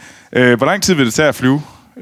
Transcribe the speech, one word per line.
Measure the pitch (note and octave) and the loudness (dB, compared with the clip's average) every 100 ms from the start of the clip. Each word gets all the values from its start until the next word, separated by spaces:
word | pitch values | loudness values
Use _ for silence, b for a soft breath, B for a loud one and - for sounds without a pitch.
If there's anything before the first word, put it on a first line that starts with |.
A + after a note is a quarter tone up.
| B B B | B B B
Øh, | - B2 A#2+ | 0 2 2
hvor | C3+ | 0
lang | G3 | -2
tid | F#3 | 0
vil | E3 A#2+ | 0 0
det | |
tage | G#2+ D3+ | 0 -2
at | |
flyve? | - B2+ C#3+ D3 B B - | 0 -2 -2 -6 B B -8